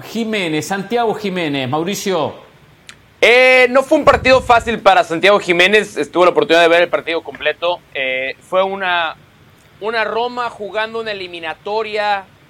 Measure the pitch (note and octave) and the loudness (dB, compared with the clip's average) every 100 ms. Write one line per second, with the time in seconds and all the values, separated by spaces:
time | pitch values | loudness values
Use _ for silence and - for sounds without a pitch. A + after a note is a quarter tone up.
0 | - A3 A3 G#3+ F3 D#3 D3 G3 F#3+ A#3 | -10 -8 -4 -4 -2 -4 -4 -6 -4 -2
1 | A#3 G3 G3 F#3 D#3+ C#3 B2+ D3+ E3+ G3 | 0 -2 -4 -4 -4 -4 -2 -4 -4 -4
2 | G3+ F3+ B2+ - - _ _ _ _ - | -4 -2 -2 -6 -20 _ _ _ _ -20
3 | _ - G3+ A#3+ B3+ B3+ B3+ B3+ C4+ D#4 | _ 0 4 6 6 6 4 2 2 2
4 | C#4 B3 B3+ C4 - A#3 A3+ G#3 G3 F#3 | 4 2 4 2 4 2 2 0 4 4
5 | E3+ E3 F#3 G3+ F3 F3 F#3 G#3+ G3 - | 2 2 2 2 2 2 4 4 0 -6
6 | C#3 E3 F3+ D3 D3 E3 E3+ E3+ E3+ D3+ | -4 2 2 2 2 4 6 4 2 -2
7 | C3+ E3 D3+ C3 D3 D3 F3 F3 _ C#3+ | -4 -8 -8 -6 -6 -2 -4 -4 _ -6
8 | C3 C3 C3 - - F#3 F#3+ G3 F#3 F3 | -4 -4 -6 -10 -4 -2 -2 -4 -4 -2
9 | E3 - _ _ _ _ _ - G3+ A#3 | -4 -8 _ _ _ _ _ -12 -6 -4
10 | G#3 G#3+ B3 B3 A#3 - G3+ G#3+ A3 A3+ | -4 -4 -4 -6 -8 -8 -10 -6 -6 -6
11 | A3 G3+ F3+ F3 D#3+ D#3 G3 G#3+ A3 G#3 | -8 -8 -10 -12 -12 -10 -6 -6 -6 -4
12 | G#3 G3+ F#3+ _ | -2 -4 -6 _